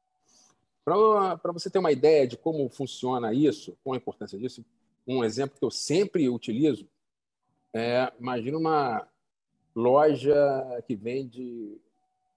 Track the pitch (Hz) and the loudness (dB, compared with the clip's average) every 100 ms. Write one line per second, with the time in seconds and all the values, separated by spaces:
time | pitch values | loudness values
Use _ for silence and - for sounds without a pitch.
0 | _ _ _ _ _ _ _ _ - 180 | _ _ _ _ _ _ _ _ -2 4
1 | 220 208 190 165 175 170 190 190 180 135 | 4 4 2 -2 -6 -6 -2 0 2 4
2 | 147 156 131 120 165 160 131 - 135 - | 6 6 4 0 -6 -2 -4 -4 -10 -6
3 | 127 127 117 120 147 110 - - - 131 | -4 -2 -2 2 2 2 -8 -14 -8 -6
4 | - - 104 98 123 - 117 _ _ _ | -6 -12 -14 -10 -10 -10 -20 _ _ _
5 | - 127 113 107 135 - 123 - - 156 | -6 -2 -2 -2 -6 -4 -4 -4 -2 0
6 | 202 180 131 120 - 113 151 123 - _ | 0 0 0 0 -4 0 0 0 -8 _
7 | _ _ _ _ _ _ _ 113 117 123 | _ _ _ _ _ _ _ -6 -2 0
8 | 127 - 123 123 117 156 160 156 139 110 | -2 -4 -8 -6 -4 -4 0 0 0 -4
9 | - _ _ _ _ _ _ 117 120 139 | -8 _ _ _ _ _ _ -2 4 6
10 | 156 135 131 147 143 135 131 123 - 107 | 4 2 2 4 4 0 -6 -10 -8 -8
11 | 110 131 131 120 123 117 107 107 _ _ | -6 -6 -8 -12 -12 -12 -14 -16 _ _
12 | _ _ _ | _ _ _